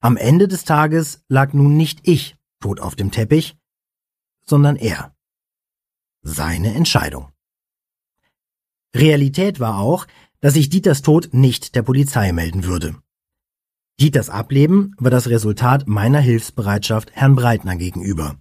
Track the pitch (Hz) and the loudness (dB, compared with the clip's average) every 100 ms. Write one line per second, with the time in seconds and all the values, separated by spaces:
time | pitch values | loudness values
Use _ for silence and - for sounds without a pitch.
0 | 123 120 117 160 196 185 - 151 151 160 | 0 0 2 4 4 0 -2 0 2 -2
1 | 160 - _ 131 139 139 143 147 156 - | -4 -12 _ 0 0 2 4 4 0 -2
2 | - 170 - _ _ _ 101 101 - - | 0 0 0 _ _ _ -10 -8 -10 -6
3 | 98 - 110 156 156 _ _ _ _ _ | -6 -4 0 0 0 _ _ _ _ _
4 | _ _ _ _ - 147 143 143 110 82 | _ _ _ _ -2 2 2 2 -4 -6
5 | - _ _ _ _ _ _ _ _ _ | -12 _ _ _ _ _ _ _ _ _
6 | _ _ 76 76 73 85 95 110 165 - | _ _ -12 -6 -6 -4 -4 -2 0 0
7 | 73 69 69 _ _ _ _ _ _ _ | -4 -10 -18 _ _ _ _ _ _ _
8 | _ _ _ _ _ _ _ _ _ 123 | _ _ _ _ _ _ _ _ _ 2
9 | 156 147 139 139 196 202 117 101 104 175 | 2 4 0 0 -4 -2 -4 -2 -2 -2
10 | - _ _ _ 139 135 143 180 196 143 | -6 _ _ _ 0 2 2 2 2 0
11 | 147 156 170 123 135 117 - - 117 131 | 2 2 2 2 2 2 -6 -6 -2 0
12 | 139 - 98 82 82 90 87 87 78 73 | 0 0 0 -2 -4 -4 -4 -4 -6 -10
13 | _ _ _ _ _ _ _ _ _ _ | _ _ _ _ _ _ _ _ _ _
14 | 151 139 107 101 113 135 151 190 202 - | 0 2 -2 -8 -2 2 4 2 0 -2
15 | 123 123 117 117 107 104 123 139 139 104 | 0 0 0 -2 0 -2 0 0 0 -2
16 | 107 143 131 117 - - 101 101 - 110 | 2 2 4 0 -2 -8 -4 -4 -2 -4
17 | - - 135 135 120 113 92 90 90 87 | -4 0 4 4 2 -2 -4 -6 -6 -8
18 | 95 95 76 69 | -6 -6 -6 -10